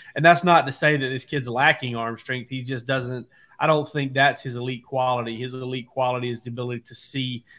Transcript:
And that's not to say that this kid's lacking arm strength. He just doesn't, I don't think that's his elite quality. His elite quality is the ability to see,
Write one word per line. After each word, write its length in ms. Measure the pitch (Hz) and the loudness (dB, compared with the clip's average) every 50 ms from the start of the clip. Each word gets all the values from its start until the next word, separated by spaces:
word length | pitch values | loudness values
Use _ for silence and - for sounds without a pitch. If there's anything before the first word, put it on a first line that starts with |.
| - - - | -20 -10 -4
And 100 | 139 156 | 6 8
that's 200 | 170 175 165 180 | 8 8 8 6
not 220 | 180 170 156 131 | 6 6 6 6
to 60 | 135 | 2
say 240 | 131 - 156 151 151 | -4 0 2 2 2
that 120 | 139 135 127 | 2 0 -2
this 160 | 135 127 - | -4 -6 -6
kid's 240 | - 151 139 120 120 | -4 -6 -6 -4 -4
lacking 480 | 117 123 143 156 147 - 131 123 117 | -2 2 4 4 4 2 -2 -6 -4
arm 220 | 117 117 113 113 110 | -4 -4 -6 -6 -8
strength. 320 | - - 127 127 113 - | -8 -8 -8 -8 -6 -8
He 120 | 131 131 | -10 -8
just 240 | 123 127 135 120 120 | -6 -6 -8 -8 -4
doesn't, 400 | 131 135 131 123 123 127 123 117 _ _ _ _ _ - - | -2 -2 -2 -2 -4 -8 -10 -12 _ _ _ _ _ -6 -2
I 80 | 143 | 2
don't 220 | 156 156 151 139 - | 2 2 2 0 -2
think 240 | - 147 139 135 | -4 -4 -4 -2
that's 300 | 131 135 139 139 127 - | 2 4 4 4 4 0
his 120 | - 131 120 | -8 -8 -8
elite 300 | 120 123 131 127 117 _ | -6 -6 -6 -8 -8 _
quality. 520 | - 135 127 127 127 127 120 117 117 113 | -6 -4 -2 0 0 0 0 -2 -4 -6
His 180 | 113 127 127 127 | -6 -8 -8 -8
elite 340 | 127 127 127 131 127 117 _ | -8 -8 -6 -6 -8 -8 _
quality 420 | - 131 127 127 127 123 123 123 | -4 -2 0 0 0 -2 -4 -4
is 140 | 120 113 - | -6 -6 -8
the 60 | 123 | -10
ability 320 | 120 127 123 123 120 117 | -8 -8 -6 -6 -8 -10
to 120 | _ - 120 | _ -14 -10
see, 500 | - - - - 135 131 127 123 113 _ _ - | -8 -8 -6 -4 -4 -4 -4 -6 -10 _ _ -20